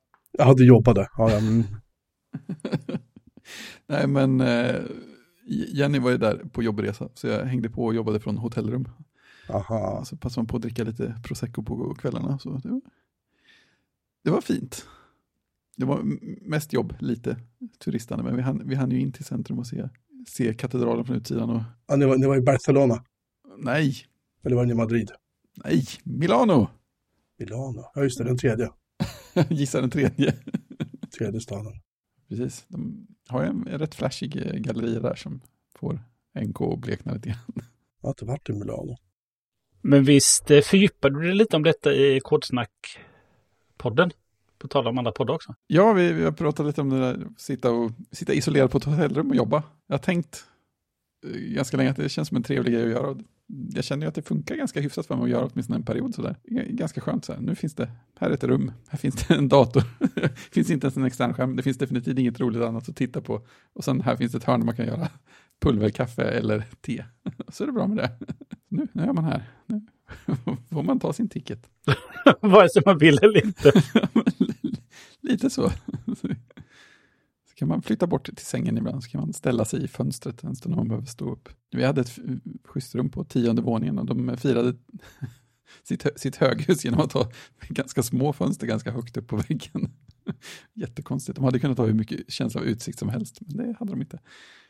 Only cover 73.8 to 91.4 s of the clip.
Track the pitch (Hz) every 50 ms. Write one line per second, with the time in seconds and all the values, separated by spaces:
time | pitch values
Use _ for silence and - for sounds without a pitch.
73.8 | - - - 226 - - - - - - - - - - - - - - - -
74.8 | - _ - - - - - _ - 262 247 - - 269 - - 123 - 85 -
75.8 | - - - - - - - - - - - - - _ - - - _ _ -
76.8 | - - _ _ _ _ _ _ _ _ _ _ _ _ _ - - - - -
77.8 | - - 220 - 180 175 151 135 - - - - - - - 123 117 117 113 113
78.8 | 117 120 - 135 120 117 - - - - - - - 131 120 113 110 - - -
79.8 | 135 - - - 131 135 - - - 131 117 - - 131 131 127 - - - 117
80.8 | 113 113 113 110 120 - - - - - - - - - - _ _ _ - 123
81.8 | 127 135 151 131 120 117 - - - - 127 - - - - - _ - - 143
82.8 | - - - 123 127 - - - 151 - - 127 117 117 113 120 - 123 113 110
83.8 | 107 101 - 120 - - 120 127 123 123 120 117 - 139 117 120 120 123 123 -
84.8 | _ _ - - - - - - 131 - - _ _ _ _ _ _ _ - -
85.8 | - - - - - 143 - - - 131 - - - 127 120 - 151 - 175 156
86.8 | - - 117 - 156 143 - - - - - - - - _ - - - - -
87.8 | 135 - - 131 113 - 131 127 135 151 143 - 175 - - - - 117 110 110
88.8 | - - 117 127 117 - - 113 110 - 113 107 - - 156 117 - - - -
89.8 | - - - _ _ _ - _ - - - - - - - - - _ - 220
90.8 | 180 120 120 - - - 131 139 - - - 139